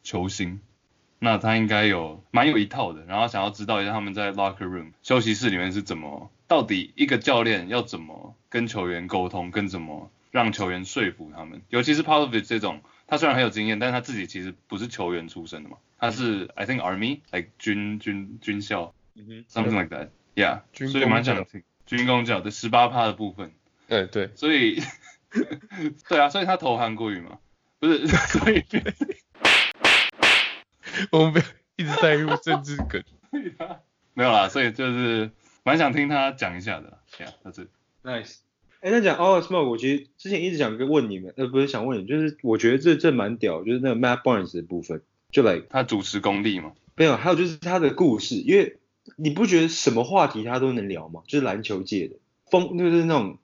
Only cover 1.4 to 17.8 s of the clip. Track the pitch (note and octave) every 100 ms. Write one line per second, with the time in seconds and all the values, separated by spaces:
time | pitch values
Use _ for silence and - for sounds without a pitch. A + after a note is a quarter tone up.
1.4 | A2 A2+ G#2+ G#2+ G#2+ F2+ D#2 E2+ - A#2+
2.4 | D3 A#2 G2+ C3 F#2+ D#2 E2 G2+ A#2 G#2
3.4 | G2+ G#2 G#2 G#2 G2+ A2 G2+ G2+ G2+ G2
4.4 | G2 F#2+ F#2 F2+ D#2+ _ - B2+ A2+ G#2
5.4 | A#2+ F#2 F#2 G2+ F#2 E2 D2 D2 F2+ _
6.4 | - D#3+ G#2 F#2+ - - C#3 A#2+ C#3+ A#2+
7.4 | A2+ G2 F2 A#2+ A2+ E2 D#2 D#2 - -
8.4 | _ A#2+ A#2 A2 F2+ E2+ F2+ F#2+ F2+ F#2+
9.4 | F2 F#2 G2+ F2+ D#2 D2+ F2+ _ _ B2+
10.4 | A2+ G#2 F#2 F2+ F#2 C3 F#2+ - D#2 E2
11.4 | D#2+ F2 - A#2+ C3 D3+ D#3 D3+ C#3 A2+
12.4 | - A2+ G2 D2 - _ - D3+ D#3 B2+
13.4 | A#2 G#2+ A2 G#2+ B2+ B2 B2+ A2 F2 F#2
14.4 | F#2 F2 _ G2+ A#2+ - F2 F2 E2 F2
15.4 | D#2+ D#2+ D2+ - _ _ A#2 A2+ A#2+ G2+
16.4 | - - G2+ B2+ F2+ F#2+ A2+ D3+ _ F2+
17.4 | E2+ - A2 G#2